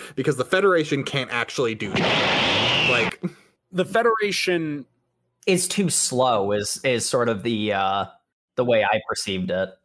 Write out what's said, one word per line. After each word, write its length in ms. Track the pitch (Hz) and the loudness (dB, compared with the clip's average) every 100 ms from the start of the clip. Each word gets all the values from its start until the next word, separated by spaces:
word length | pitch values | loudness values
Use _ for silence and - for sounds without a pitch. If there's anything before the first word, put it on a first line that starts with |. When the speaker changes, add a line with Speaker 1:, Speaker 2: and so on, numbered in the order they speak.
| - - | -10 -4
Speaker 1:
because 200 | 139 127 | -2 -2
the 100 | 123 | 0
Federation 580 | 185 196 175 147 139 | 2 4 2 2 -2
can't 280 | 135 143 120 | -2 -4 -4
actually 440 | 120 113 - 120 110 | -4 -4 -2 -2 -2
do 140 | 107 | -2
that. 960 | - - - - - - - - - - | 0 0 0 0 0 0 0 0 0 2
Like, 300 | 120 95 - 175 - _ _ _ | 2 0 -4 -10 -12 _ _ _
Speaker 2:
The 140 | 180 165 | -4 0
Federation 1000 | 220 233 214 208 180 - 175 156 147 127 _ _ _ _ _ - | 2 2 2 0 -2 0 0 -2 -6 -10 _ _ _ _ _ 0
Speaker 3:
is 200 | 185 180 | 0 0
too 200 | - 180 | 0 0
slow 640 | - - 123 127 113 98 | 0 0 2 2 2 2
is, 300 | 104 101 - | 0 -2 -2
is 220 | 139 120 - | 0 0 0
sort 240 | 131 117 | 0 0
of 140 | 110 | 0
the, 300 | 120 110 107 | -2 -2 0
uh, 320 | 98 95 98 95 - _ _ _ - | 0 0 0 -4 -10 _ _ _ -2
the 100 | 120 | 2
way 180 | 117 | 4
I 160 | 101 110 - | 4 2 -2
perceived 440 | 110 - 92 92 | -6 -4 -4 -2
it. 180 | 90 95 - | -2 -4 -8